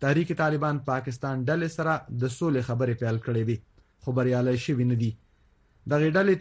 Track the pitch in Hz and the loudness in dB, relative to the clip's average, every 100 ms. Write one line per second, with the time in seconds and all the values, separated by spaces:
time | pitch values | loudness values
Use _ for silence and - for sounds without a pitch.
0 | 139 147 170 170 156 151 151 147 131 131 | 0 2 2 0 0 2 0 -2 -2 -4
1 | 127 120 139 131 127 165 165 165 160 156 | -4 -6 -4 -2 0 0 -2 -2 -2 -2
2 | - 120 131 - 165 135 120 120 127 117 | -4 -4 -2 0 0 0 0 0 0 0
3 | 117 113 120 117 113 113 - _ _ _ | -2 -2 -2 -2 0 -2 -6 _ _ _
4 | - 123 127 123 127 123 127 131 123 120 | -4 0 2 2 2 0 0 0 2 2
5 | 117 - _ _ _ _ _ _ - 147 | 0 -4 _ _ _ _ _ _ -2 0
6 | 156 175 196 185 | 2 2 2 2